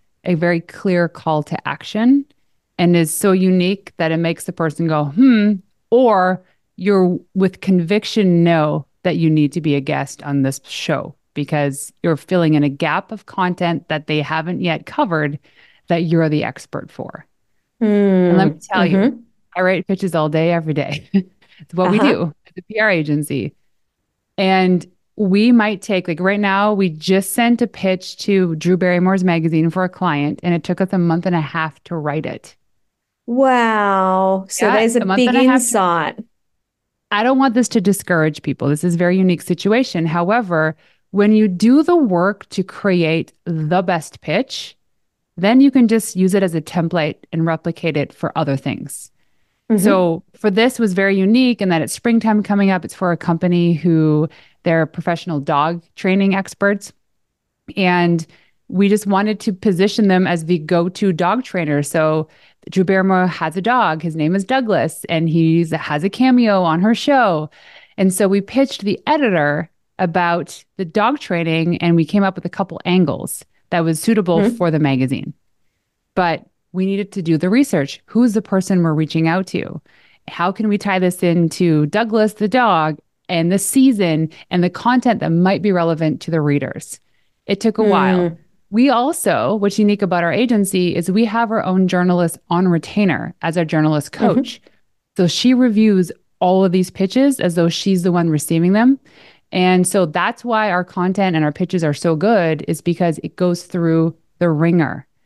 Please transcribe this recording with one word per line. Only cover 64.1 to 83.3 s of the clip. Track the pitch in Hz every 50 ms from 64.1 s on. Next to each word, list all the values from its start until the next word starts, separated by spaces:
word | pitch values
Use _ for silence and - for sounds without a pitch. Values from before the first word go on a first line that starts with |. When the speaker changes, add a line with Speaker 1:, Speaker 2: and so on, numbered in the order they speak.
| 156
Speaker 2:
name | 160 151 156 180
is | 196 190
Douglas, | - 254 269 254 214 196 143 117 160 - - -
and | - 170 160 165 165
he | 156 165 160 160 160 170 170 160
has | 160 151 - - 151 151 156
a | 202
cameo | - - 254 262 247 247 240 220 202 190 180
on | 165 156 170
her | 185 220 233
show. | - - 285 285 262 240 202 170 151 156 156 _ - - - - - - _ _
And | - 196 190 185
so | - 214
we | 190 196 202
pitched | 196 - - 254 277 269 - - 196
the | 202 196 - -
editor | - 302 320 285 226 185 160 147 147 147 160 170 - _ _ _ _ _ -
about | 190 175 165 185 175 175 170 175 180 - - - - _ _
the | - 190
dog | 160 - 214 208 233 285 294
training, | - - 185 170 170 165 160 165 165 170 170
and | - 175 170 170
we | 170 165
came | - - 208 196
up | 190 185
with | - -
a | 180
couple | - - 196 - 165 - -
angles | 180 180 185 180 147 - - - - - - - _ _ _ _ _
that | - 175 165
was | 165 160 156
suitable | - - 226 214 190 175 170 208
Speaker 1:
Mm-hmm. | 202 233 233
Speaker 2:
for | 233 180 170
the | 156 156
magazine. | 151 139 135 127 131 127 139 - - - - _ _ _ _ _ _ _ _ _ _ _ _ _ _ _ _
But | - 180 170 160 - - _ _ _ _ _ -
we | 180 190
needed | 190 196 196 208 202 -
to | 202
do | 165 165 160
the | 151 180 185
research. | 202 262 285 - - 165 139 - - - _
Who's | - - 220 247 247 196
the | 220
person | - - 202 190 185 - 196 180 170
we're | 165 156
reaching | 151 160 156 - 160 160
out | 160 165 190 190
to? | - - - - - - 156 - _ _ _ _ _ _ _ _
How | - - - 175 190
can | 196 - 214
we | 214 202
tie | 202 - 208 190 190
this | 185 180 180 - -
into | 175 170 175 170 165 - - 185 170 160 151 151
Douglas | 147 - 208 233 220 214 226 214 214 214
the | - 208 208
dog | 202 254 247 220 185 160 156 156 156 - _ _ _ _ _
and | -